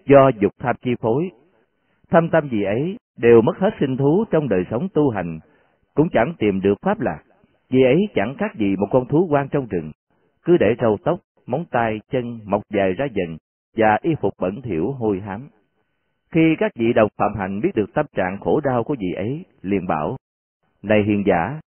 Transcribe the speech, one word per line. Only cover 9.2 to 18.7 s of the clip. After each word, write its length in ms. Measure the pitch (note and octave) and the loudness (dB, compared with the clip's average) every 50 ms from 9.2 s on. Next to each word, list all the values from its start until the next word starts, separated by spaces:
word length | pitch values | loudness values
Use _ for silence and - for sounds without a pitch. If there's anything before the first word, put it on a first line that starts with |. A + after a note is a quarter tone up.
| G3 F3 | 0 2
hoang 180 | C#3+ C#3 C#3+ C3+ | 0 -2 -2 -2
trong 180 | - D3 C3 | -4 -6 -4
rừng, 260 | A2 G2 F2 D#2 D#2 D2 _ _ _ _ _ _ _ _ _ - | -4 -6 -6 -8 -8 -14 _ _ _ _ _ _ _ _ _ 0
cứ 120 | D#3+ F3 | 2 2
để 180 | - - G#2 A#2 - | 4 4 2 0 2
râu 160 | B2 A2+ G#2 F#2+ - | 0 0 0 0 -2
tóc, 160 | D3 E3+ F#3+ _ _ _ _ _ | -4 -4 -4 _ _ _ _ _
móng 180 | - A#2 D3+ E3+ - | -6 -6 -6 -6 -4
tay, 300 | - B2 A#2 A2+ A2 G#2+ - _ | -2 -2 -2 -2 -4 -6 -8 _
chân 280 | - B2+ A#2+ A#2+ A#2+ A2+ G#2+ | -6 -6 -4 -6 -8 -12 -8
mọc 180 | G2 G2 G#2 G#2+ - G#2 | -4 -4 -4 -4 -2 -2
dài 180 | G2+ G2 F#2+ F#2 | 0 0 0 0
ra 140 | F2 - D3 G#2+ | -2 -4 -6 -4
dần, 220 | G2 F2+ E2 D#2+ D#2 _ _ _ _ _ _ - | -4 -6 -6 -6 -12 _ _ _ _ _ _ -2
và 220 | A2 A2 G#2+ G#2+ G#2+ - | 0 2 2 2 2 0
y 120 | E3 D#3 - | -2 -2 -2
phục 120 | - G2 - - | -2 -4 -4 -4
bẩn 220 | F#2 F#2 G2+ C3 B2+ | -6 -6 -6 -6 -8
thỉu 300 | A#2+ F2+ D#2 E2 A2+ C#3+ | -6 -4 -2 -2 -4 -4
hôi 280 | B2+ A2+ G#2+ G2+ F2+ | -4 -2 -2 -2 -4
hám. 280 | G#2 G#2+ F#2+ G#2+ C#3 - _ _ _ _ _ _ _ _ _ _ _ _ _ _ _ _ - | -6 -8 -12 -12 -14 -16 _ _ _ _ _ _ _ _ _ _ _ _ _ _ _ _ 0
Khi 240 | E3 D#3+ D#3+ D#3 - | 2 4 4 2 2
các 140 | G#3 G#3+ - | -2 -4 -2
vị 180 | - A2+ A2+ A#2+ | -2 0 2 4
đồng 160 | A#2+ A2 G2+ - - | 4 2 2 2 -2
phạm 160 | G2+ G#2 G#2 G#2+ | -4 -4 -4 -4
hạnh 220 | G2 F#2 G2 G2+ | -6 -6 -4 -4
biết 100 | B2+ F#3+ - | -4 -4 -2
được 200 | A2+ G2+ - - | -2 -2 -2 -2
tâm 120 | D3+ D3+ - - | -4 -4 -4 -4
trạng 240 | G#2 F#2+ F#2 F#2+ G2+ | -4 -4 -4 -4 -6
khổ 200 | - E2+ F#2 D3+ | -2 -2 0 0
đau 240 | D3 C#3 | 0 0